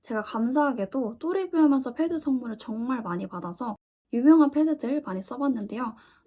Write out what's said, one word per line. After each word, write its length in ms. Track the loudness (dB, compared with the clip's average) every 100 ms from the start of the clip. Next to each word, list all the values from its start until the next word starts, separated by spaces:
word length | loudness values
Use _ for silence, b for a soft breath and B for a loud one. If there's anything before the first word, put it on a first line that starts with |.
제가 180 | -6 -6
감사하게도 960 | -4 -2 0 2 2 0 -4 -4 -6 -6
또리뷰하면서 720 | -4 -2 -2 4 4 4 0
패드 260 | -2 -2 -2
선물을 380 | -2 -2 -4 -10
정말 440 | -8 -6 -4 -4
많이 260 | -4 -6 -6
받아서 480 | -8 -10 -8 -8 -10 _ _ _
유명한 380 | 2 8 8 8
패드들 500 | 4 0 0 -2 -4
많이 200 | -4 -8
써봤는데요. 760 | -8 -4 -2 -2 -4 -6 -6 -8 b b